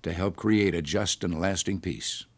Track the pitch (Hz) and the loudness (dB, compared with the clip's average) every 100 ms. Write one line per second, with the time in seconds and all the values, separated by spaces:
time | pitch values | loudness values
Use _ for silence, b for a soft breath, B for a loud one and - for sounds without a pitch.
0 | 82 85 98 87 107 107 101 85 73 101 | -4 -2 -2 0 4 4 4 2 0 -2
1 | 101 - 90 80 92 95 - 98 90 - | 0 -2 -2 0 0 0 -2 -2 -4 -6
2 | - - - | -6 -8 -12